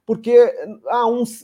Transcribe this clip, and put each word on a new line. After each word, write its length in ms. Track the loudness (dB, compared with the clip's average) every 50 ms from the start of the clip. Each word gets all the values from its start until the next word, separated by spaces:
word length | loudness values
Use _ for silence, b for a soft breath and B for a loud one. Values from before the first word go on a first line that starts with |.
| _
Porque, 480 | -8 -8 -6 -2 2 4 6 6 4 2 -6 -10 -14 -16 -14 -8 -6
ah, 180 | -2 -2 0
um, 160 | -2 -2 -2 -4 -8 -10 -12